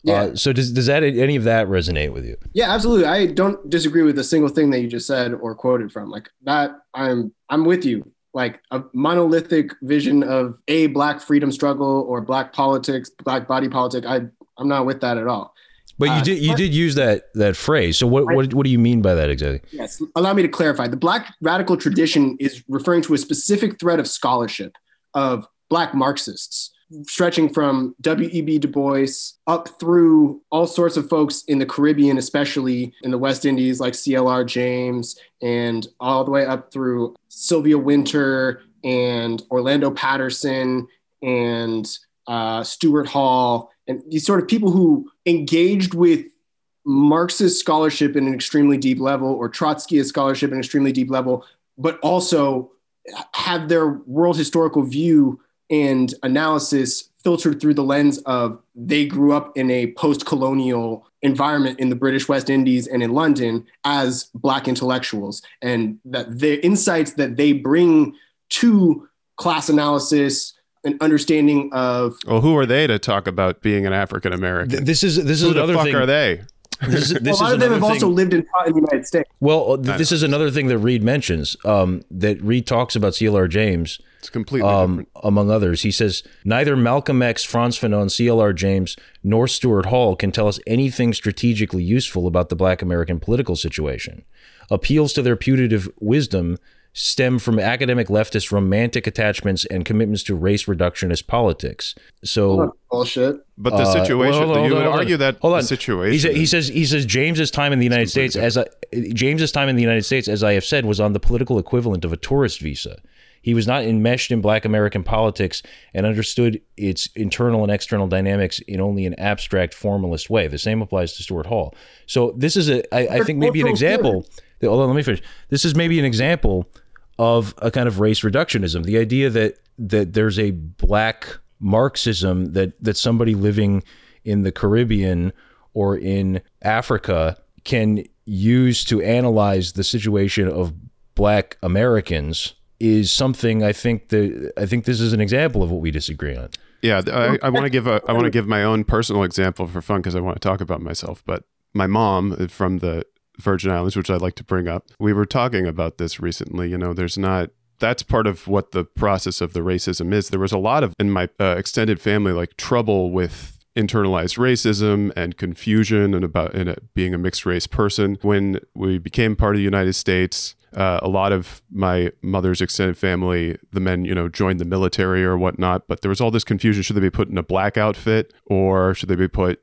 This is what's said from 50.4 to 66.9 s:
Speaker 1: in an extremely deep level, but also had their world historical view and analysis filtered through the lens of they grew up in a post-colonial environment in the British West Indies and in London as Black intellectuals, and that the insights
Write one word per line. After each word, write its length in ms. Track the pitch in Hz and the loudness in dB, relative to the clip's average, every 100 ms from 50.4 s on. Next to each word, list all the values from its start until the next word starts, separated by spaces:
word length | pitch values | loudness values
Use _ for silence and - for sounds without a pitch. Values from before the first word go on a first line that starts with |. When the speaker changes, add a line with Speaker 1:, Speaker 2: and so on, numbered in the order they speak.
| 143 | -2
Speaker 1:
in 40 | |
an 60 | 131 | -4
extremely 320 | 127 143 139 | -2 0 0
deep 180 | 127 127 | 0 -2
level, 360 | 131 127 127 - _ _ - | -2 -2 -4 -6 _ _ -6
but 220 | 156 160 | -6 -2
also 720 | 151 180 180 165 139 131 127 _ _ _ - - - | 0 0 2 2 2 0 -6 _ _ _ -18 -16 -10
had 360 | - - 175 156 | -6 -4 -4 0
their 200 | 165 156 143 - | 2 2 -2 -4
world 320 | 139 170 160 | 2 2 2
historical 460 | 143 170 160 151 | 0 0 2 2
view 560 | 131 135 165 151 135 127 _ _ _ | 0 0 4 4 4 0 _ _ _
and 440 | 151 139 131 123 127 | 0 2 2 0 -2
analysis 840 | 131 135 156 151 147 143 127 - - _ | -2 0 2 0 0 0 0 -4 -10 _
filtered 360 | 185 170 165 147 | 0 2 0 0
through 140 | 151 | 0
the 100 | 143 | 2
lens 360 | 135 143 147 139 | 2 4 2 2
of 400 | 139 127 117 110 _ 123 | -2 -2 -2 -4 _ -14
they 300 | 120 147 147 | -2 0 0
grew 280 | 139 143 | 2 2
up 220 | 143 147 139 | 2 -2 -4
in 120 | 131 | 0
a 200 | 127 120 | 0 -2
post-colonial 1120 | 120 156 139 - 143 131 135 127 120 117 113 _ _ | -2 -2 0 -2 -2 0 0 0 -2 -4 -8 _ _
environment 560 | 139 123 143 147 135 131 | -2 0 0 0 -2 -2
in 100 | 131 | -2
the 60 | 123 | 0
British 320 | 135 135 135 | 0 0 0
West 240 | 139 131 | -2 0
Indies 340 | 139 131 127 117 | 2 2 0 0
and 140 | 127 | -2
in 120 | 117 | 0
London 520 | 131 160 143 117 117 120 _ | 0 2 0 0 -4 -8 _
as 420 | 143 143 127 123 - 123 | -4 -2 -2 -4 -10 -4
Black 320 | 139 135 135 | -2 -2 -2
intellectuals, 760 | 127 127 127 123 107 101 101 - _ | -2 -2 -2 -4 -8 -8 -12 -16 _
and 380 | 127 120 110 107 127 | -4 -2 -2 -6 -8
that 340 | 123 113 120 | -8 -8 -2
the 240 | 151 147 | 0 2
insights 500 | 170 202 - | 2 2 2